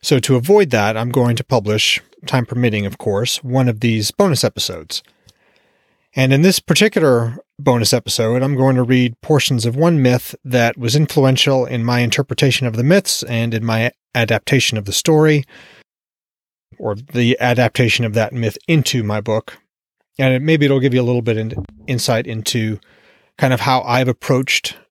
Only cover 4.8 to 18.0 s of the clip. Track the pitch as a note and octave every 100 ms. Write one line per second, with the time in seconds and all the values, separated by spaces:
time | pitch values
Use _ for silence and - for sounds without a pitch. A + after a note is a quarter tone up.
4.8 | D#2 - _ _ _ _ _ _ _ _
5.8 | _ _ _ - C3 C3+ F3 F#3 - D#3+
6.8 | G#3+ G#3+ D#3+ A#2+ A#2 B2 - _ C#3+ A#2+
7.8 | A2 C#3 - - A2 B2 C3+ C#3 C3 C3
8.8 | B2 B2+ B2+ A#2 - D3+ - B2+ A#2 B2+
9.8 | E3 E3 B2+ B2 - - C3+ B2 A#2 A2+
10.8 | A#2+ C3+ D3+ - C3 C3 - C3 B2 B2
11.8 | A#2 B2 A#2+ - C#3 A#2+ C#3+ A#2+ B2+ A2
12.8 | B2+ F#3+ F#3+ - - A#2 A#2 A2+ A2+ A2+
13.8 | A#2+ - _ B2 A2 A2 - C3+ - A2
14.8 | G2+ F#2+ - D#3 D#3 D3+ C3+ - - -
15.8 | _ _ _ _ _ _ _ _ _ -
16.8 | A2 G#2 C3 B2 A#2+ B2 B2 A#2+ A#2 -
17.8 | A#2+ -